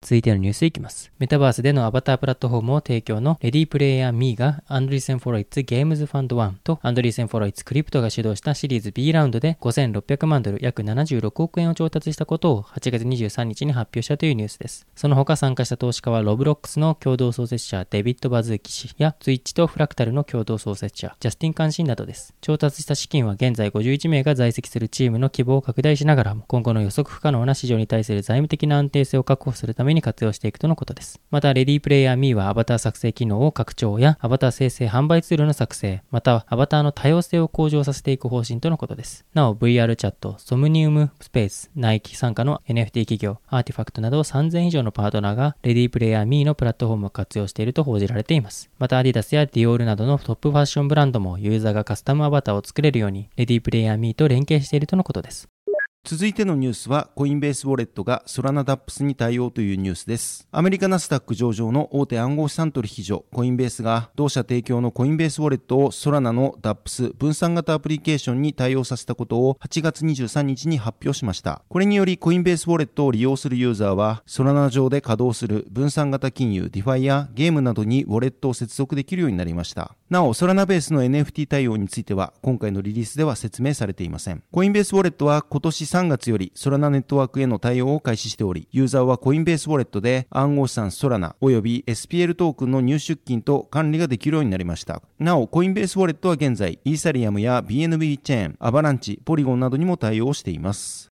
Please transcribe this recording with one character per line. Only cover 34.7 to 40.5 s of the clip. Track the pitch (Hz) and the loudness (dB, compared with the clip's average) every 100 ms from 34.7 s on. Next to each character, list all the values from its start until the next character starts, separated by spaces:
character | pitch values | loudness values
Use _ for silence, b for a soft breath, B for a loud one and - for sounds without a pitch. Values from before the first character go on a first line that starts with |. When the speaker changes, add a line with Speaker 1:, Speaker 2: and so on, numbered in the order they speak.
Speaker 1:
成 | - 120 | 0 -2
販 | 120 151 | 0 4
売 | 170 | 2
ツ | - | 2
ー | 156 | 2
ル | 151 | 2
の | |
作 | 147 117 | 2 -2
成、 | - 104 95 _ | -2 -4 -4 _
ま | 120 | 0
た | - | 4
は | 117 - | 2 2
ア | |
バ | 120 117 | 0 2
タ | 151 | 2
ー | |
の | 147 | 2
多 | - 135 | 0 2
様 | 170 | 2
性 | 175 170 | 2 0
を | 160 | 0
向 | - 156 | 0 0
上 | 151 | 2
さ | 139 | 0
せ | 135 | -2
て | - | -2
い | 135 | -2
く | 120 | -2
方 | 120 | -4
針 | 117 120 | -2 -2
と | 170 | -2
の | 160 | -2
こ | - | -4
と | |
で | - | -10
す。 | - - _ | -12 -16 _
な | 160 131 | 2 2
お、 | |
ブ | 107 120 | 4 4
イ | 120 | 4
ア | |
ー | 117 | 4
ル | 117 | 0
チ | 101 | -2
ャ | |
ッ | - | -4
ト、 | 101 101 | -10 -10
ソ | - | -4